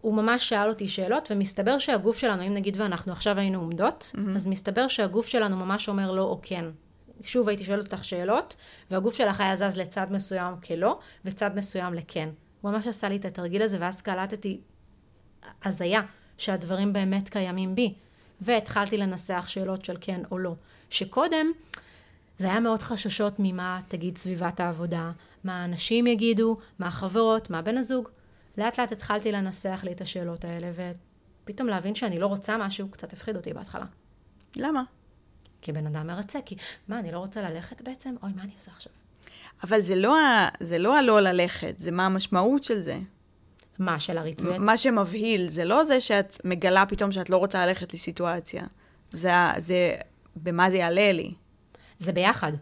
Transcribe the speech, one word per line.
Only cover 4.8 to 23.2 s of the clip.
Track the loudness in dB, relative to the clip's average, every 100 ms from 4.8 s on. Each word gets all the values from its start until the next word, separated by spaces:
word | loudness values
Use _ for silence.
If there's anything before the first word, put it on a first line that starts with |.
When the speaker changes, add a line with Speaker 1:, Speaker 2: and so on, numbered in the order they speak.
| 0
Speaker 1:
שהגוף | 2 0 0 0
שלנו | 0 2 0
ממש | -2 -2 -2
אומר | -2 0
לא | 0
או | 0 -2
כן. | -6 -6 -6 -12 _ _ -20 -18
שוב, | -2 0 2
הייתי | 0
שואלת | 0 -2 -2
אותך | -8 -6
שאלות, | -4 0 0 0 -12 -20 -20 -4
והגוף | -2 0 2
שלך | 0 2
היה | 0 2
זז | 0 -2
לצד | -6 -4 -2
מסוים | -4 -2 -2 -4 -6 -8
כלא, | 0 0 0 -8 -12 -10
וצד | -2 -2 -2
מסוים | -4 -4 -4
לכן. | -6 -6 -6 -6 -10 _ _
הוא | -4
ממש | -2 -2
עשה | -4 -4
לי | -4
את | -4
התרגיל | -6 -4 0
הזה, | 0 0
ואז | -2 -4
קלטתי | -4 -4 -4 -4 -6 -6 -10 -20 -20 _ _ _ -20 _ -20 -8
הזיה | -6 -2 2 2 0 -12 -20 -8
שהדברים | -4 -2 -2 0 2
באמת | 2 2 0 -2
קיימים | -4 -2 -2 -2 0
בי. | 0 -2 _ _ _ _
והתחלתי | 0 0 2 -2 0 0
לנסח | -2 -4 -4 -6 -4
שאלות | -6 -4 -4 -6
של | -10
כן | -6 -6 -6
או | -4
לא. | -4 -6 -14 -20 -6
שקודם, | -4 -2 2 2 4 2 -2 -8 -16 -16 -20 -20 -20 _ -4
זה | 0
היה | 2
מאוד | 2 0
חששות | -2 -4 -4 0